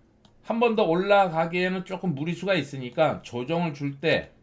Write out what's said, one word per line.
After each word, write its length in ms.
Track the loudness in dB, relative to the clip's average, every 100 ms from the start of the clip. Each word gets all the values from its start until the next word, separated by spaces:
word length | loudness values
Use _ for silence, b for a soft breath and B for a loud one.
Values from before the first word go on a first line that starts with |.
| b _ -20 _
한 160 | -6 0
번 160 | 2 2
더 80 |
올라가기에는 1000 | 2 2 4 4 4 2 -2 0 -2 -2
조금 300 | -6 -6 -4
무리수가 400 | -2 -4 -2 0
있으니까 680 | 0 -2 -6 -4 2 2 0
조정을 520 | -8 -8 -4 -2 -2
줄 260 | -4 -8 -2
때 320 | 0 0 -2 -12